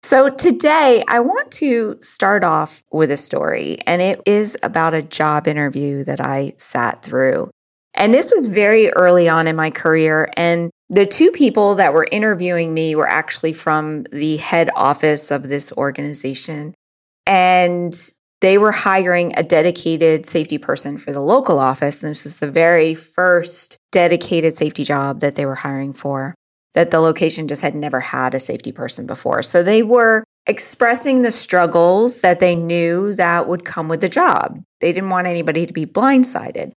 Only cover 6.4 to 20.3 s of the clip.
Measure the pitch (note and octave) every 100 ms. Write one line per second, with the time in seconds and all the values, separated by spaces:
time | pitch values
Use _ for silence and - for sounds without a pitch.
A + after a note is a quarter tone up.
6.4 | C#3 - - - A#2+ - - B2 C3 -
7.4 | - _ _ _ _ - G#3 B3 E4+ A4
8.4 | B3 F#3+ G#3 A3 G#3+ - F3+ F3+ E3+ D#3+
9.4 | D#3+ D#3+ D#3+ D#3 E3 D#3+ D#3 D#3 D#3 -
10.4 | E3+ E3+ E3+ _ _ F#3 G3 - E4 -
11.4 | C4+ A3 G#3 G3 F3 D3+ - G#3 G#3+ F#3+
12.4 | F3+ F3 E3 D#3+ D#3+ D#3 - B2+ D#3 -
13.4 | D#3+ D#3+ - D#3 D#3 D3+ - C#3 D3+ D3+
14.4 | - E3+ E3 - C3+ C#3+ D#3 D3+ - C#3+
15.4 | C#3 C#3+ C#3 - C#3 C3+ C#3+ D3 C3+ C3
16.4 | - D#3 D3+ - _ _ _ _ - G3
17.4 | F3+ F3+ F3+ F3 F3 E3 - _ _ _
18.4 | F#3 G3 G#3+ G#3 - F#3+ F3+ F3 F3 -
19.4 | F3 E3 E3 E3+ E3+ E3 E3 D#3+ D#3